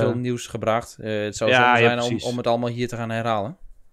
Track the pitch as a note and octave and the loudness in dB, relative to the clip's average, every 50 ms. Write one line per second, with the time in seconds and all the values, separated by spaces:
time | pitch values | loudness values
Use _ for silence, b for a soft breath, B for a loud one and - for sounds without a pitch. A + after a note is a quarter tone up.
0 | A2+ A2+ A#2 B2 B2 B2 A#2+ A#2 - - - A2+ B2 A#2 G#2+ A#2 A#2 - - - | 2 2 0 -2 -2 -4 -4 -4 -6 -10 -8 -4 -2 0 0 0 -2 -6 -14 -12
1 | B2 A2 G#2+ G#2 G#2 G#2 G2+ - A#2 A2+ B2+ B2+ B2 B2 B2 A#2+ A#2 A#2+ A#2+ A#2+ | -6 -4 -4 -2 -2 -4 -4 -2 0 4 4 6 6 6 6 6 6 4 2 2
2 | A#2+ B2 A#2 A2+ - B2 B2 B2 A#2+ B2 A#2 A#2 A#2+ A#2+ A#2+ A#2+ B2 A#2 - A#2 | 0 -2 -2 -2 -2 -4 -4 -2 0 0 0 0 -2 -4 -4 -4 -6 -6 -6 -8
3 | A#2 A2+ A2+ A2+ A#2 A#2 A2+ G#2 G2 A2+ F3+ - - - - _ - - | -8 -6 -6 -4 -2 -2 -2 -2 -2 -6 -8 -12 -16 -20 -20 _ -20 -20